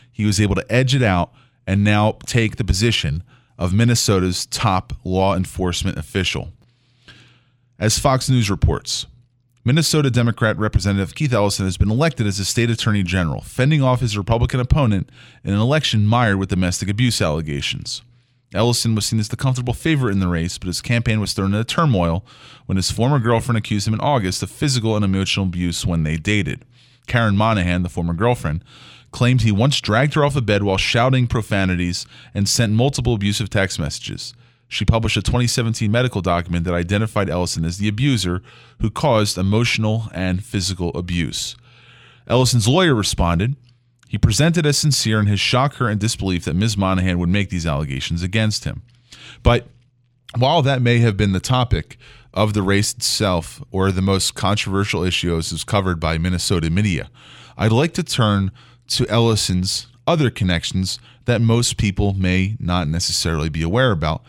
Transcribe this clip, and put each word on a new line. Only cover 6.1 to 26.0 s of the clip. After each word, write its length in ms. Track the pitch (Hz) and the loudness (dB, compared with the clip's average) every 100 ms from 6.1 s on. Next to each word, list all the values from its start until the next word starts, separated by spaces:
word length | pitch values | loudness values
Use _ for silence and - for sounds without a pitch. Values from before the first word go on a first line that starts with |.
| 98 90 - 82 - _ _ _ _ - - - _ _ _ _ - | -4 -2 -4 -8 -16 _ _ _ _ -20 -20 -20 _ _ _ _ -2
As 220 | 107 - | 0 2
Fox 280 | 143 131 - | 2 2 2
News 220 | 127 104 | 2 2
reports, 560 | 98 - 73 - - - - _ _ _ _ | 0 0 0 -4 -8 -10 -16 _ _ _ _
Minnesota 460 | 117 151 147 156 139 | 0 2 2 2 2
Democrat 480 | 120 117 110 110 95 | 2 0 2 0 0
Representative 560 | 107 101 98 98 95 | 0 0 0 0 -2
Keith 180 | - 147 | -2 0
Ellison 320 | 117 101 - | 2 2 0
has 120 | 95 90 | -2 0
been 140 | 101 | 0
elected 360 | 113 165 - 104 | 2 0 0 -2
as 120 | 98 | -2
the 60 | |
state 240 | 95 - 117 | -2 0 0
attorney 360 | 113 - 104 | 0 0 0
general, 360 | 90 95 82 58 | 0 0 0 -4
fending 380 | - - 131 151 | -8 -2 2 2
off 200 | 131 123 | 2 2
his 180 | 120 104 | 0 -4
Republican 400 | 98 117 123 131 | -2 0 0 0
opponent 500 | 123 156 127 98 - - - - | 2 2 4 2 -2 -10 -20 -12
in 100 | - | -2
an 60 | 101 | 0
election 440 | 117 151 - 110 | 2 2 2 2
mired 320 | 104 117 117 98 | 4 4 2 2
with 120 | 95 | 0
domestic 400 | 92 90 85 92 | 0 0 -2 -4
abuse 340 | 101 123 - | 0 0 2
allegations. 800 | 87 76 78 71 - - 50 - - _ _ _ _ | 0 -2 -4 -4 -4 -8 -10 -12 -14 _ _ _ _
Ellison 440 | 90 113 123 117 110 | -2 0 0 0 0
was 100 | - | 0
seen 140 | 110 | -2
as 80 | 107 | -2
the 80 | 117 | -2
comfortable 360 | 135 127 123 | -2 -2 -2
favorite 400 | 117 165 151 123 | -2 0 0 2
in 80 | 98 | 0
the 80 | 90 | 0
race, 300 | 85 85 - | 0 -2 -6
but 80 | 90 | -6
his 160 | 85 | -6
campaign 380 | - 120 113 107 | -2 -2 0 0
was 120 | 98 | -2
thrown 220 | - 95 | -2 -2
into 100 | 101 | 0
turmoil 600 | 113 - 160 101 85 85 - - - - - | -2 0 2 2 2 -2 -6 -20 -20 -18 -4
when 100 | 95 | -2
his 140 | 92 | -2
former 300 | 107 120 143 | -2 0 2
girlfriend 360 | 113 117 - 113 | 2 0 0 -2
accused 300 | - 104 98 | 0 -4 -2
him 80 | |
in 60 | 113 | -2
August 420 | 143 139 92 - | 0 0 0 -4
of 80 | 92 | -6
physical 460 | - 151 131 110 104 | -4 -2 0 0 0
and 80 | |
emotional 420 | 101 95 95 - 95 | 0 0 0 -2 -2
abuse 400 | 85 87 85 92 | -2 -2 -2 -2
when 160 | 85 | 0